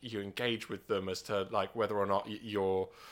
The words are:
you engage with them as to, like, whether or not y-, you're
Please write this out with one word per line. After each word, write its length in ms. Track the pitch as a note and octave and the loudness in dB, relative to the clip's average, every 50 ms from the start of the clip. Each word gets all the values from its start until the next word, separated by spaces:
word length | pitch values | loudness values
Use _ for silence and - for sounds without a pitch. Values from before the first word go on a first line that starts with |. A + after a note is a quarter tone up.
you 200 | C3+ A#2+ A2+ G#2 | -10 -6 -4 -4
engage 480 | G2+ G2+ F#2+ - B2 A#2+ A#2 A2 - - | -4 -4 -4 -2 0 0 0 0 -2 -6
with 200 | A2 F#2+ - - | -8 -8 -2 0
them 200 | G#2+ G2 F#2+ F#2+ | 0 0 0 0
as 140 | F#2 - - | -4 -4 -2
to, 240 | - G#2+ G2+ F#2+ F#2 A2 | 0 0 0 0 2 0
like, 240 | G#2 F#2+ G2 - | 0 0 0 0
whether 200 | A2+ G#2+ G2+ G#2+ | 0 0 2 2
or 100 | G2+ G2 | 2 2
not 200 | G2 G2 G2 - A2+ | 4 4 2 2 0
y-, 120 | G#2+ - A2+ | -6 -8 -6
you're 460 | A2 G#2 G2+ G2 F#2+ F#2+ F#2 F#2 - - - - - | -2 0 2 4 4 4 2 2 0 -4 -12 -20 -18